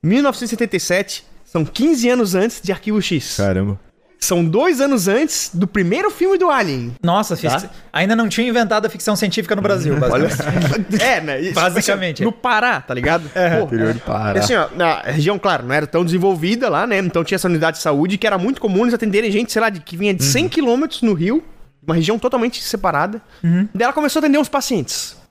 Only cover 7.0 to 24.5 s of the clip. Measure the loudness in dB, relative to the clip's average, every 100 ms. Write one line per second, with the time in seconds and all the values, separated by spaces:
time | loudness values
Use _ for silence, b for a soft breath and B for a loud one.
7 | 0 0 0 -2 -2 -2 -4 B B -2
8 | 0 2 0 0 0 2 2 0 -2 -4
9 | -2 0 0 -2 -2 -2 0 0 0 2
10 | 2 2 2 0 -2 0 2 0 0 0
11 | 2 0 -2 -4 -2 0 2 2 0 0
12 | -2 -2 -2 -2 0 2 2 0 -4 -4
13 | 0 0 -2 0 2 2 0 0 0 -2
14 | -4 -4 0 0 2 2 0 0 0 0
15 | -2 0 0 0 0 -2 0 -2 0 0
16 | 0 2 2 0 0 0 0 0 0 0
17 | 0 -2 -2 -2 0 2 0 0 0 2
18 | 2 0 0 0 -2 -2 0 2 2 2
19 | 0 0 2 0 0 0 0 -2 -12 -4
20 | -2 0 2 2 0 0 2 2 0 -2
21 | 0 0 0 0 -4 -20 -20 _ -2 0
22 | 2 0 0 0 -2 -4 -8 -4 -2 0
23 | -2 -4 _ B 0 2 0 0 0 0
24 | 0 2 2 2 2